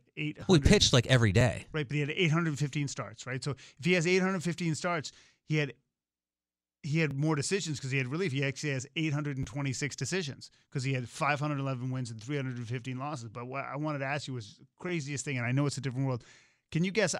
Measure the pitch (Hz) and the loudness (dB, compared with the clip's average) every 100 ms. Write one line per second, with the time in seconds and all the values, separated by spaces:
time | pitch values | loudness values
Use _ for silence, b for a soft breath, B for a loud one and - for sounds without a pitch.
0 | _ - 151 - - 165 - 202 - 127 | _ -8 -6 -2 4 6 8 8 8 6
1 | - 127 110 98 107 53 - 156 135 147 | 6 6 6 6 4 2 -6 -6 -4 -2
2 | 143 175 165 165 165 143 143 151 139 - | -2 0 2 2 0 0 -2 -2 -4 -4
3 | 104 110 123 135 147 127 - - 165 180 | -10 -10 -8 -6 -6 -8 -12 -4 2 4
4 | 170 185 190 190 170 165 170 156 180 165 | 4 4 4 0 -2 -2 -2 0 -2 -2
5 | - b b b - 151 143 - _ _ | -6 b b b -2 0 -2 -6 _ _
6 | _ _ _ _ _ _ _ _ 135 160 | _ _ _ _ _ _ _ _ -2 2
7 | 151 135 156 151 - 196 160 139 131 139 | 2 2 2 2 0 -2 -2 -6 -2 -2
8 | 123 156 190 135 139 131 151 135 - 165 | -2 -2 -2 0 -2 -2 -4 -4 -6 -4
9 | 156 143 147 135 131 143 139 120 143 - | -2 -2 -2 -4 -6 -4 -4 -2 -4 -4
10 | 135 190 143 - - _ _ 143 131 131 | -4 -2 -4 -8 -16 _ _ -6 -2 -2
11 | 117 - 143 143 151 139 135 127 127 131 | -4 -2 0 0 0 -2 -2 -4 -4 -4
12 | 117 113 113 143 131 123 117 127 123 127 | -6 -8 -6 -4 -4 -6 -6 -6 -6 -8
13 | 143 151 113 117 123 135 123 135 151 143 | -8 -8 -10 -10 -8 -6 -6 -4 -4 -2
14 | 135 147 135 127 104 - 131 - 180 175 | -2 -4 -4 -8 -8 -16 -20 -10 -4 -4
15 | 135 139 151 131 120 135 143 - 131 123 | -4 -6 -4 -2 0 2 2 -2 -4 -2
16 | 135 123 b b b b _ 156 190 175 | -2 -2 b b b b _ 0 0 2
17 | 185 - | 2 2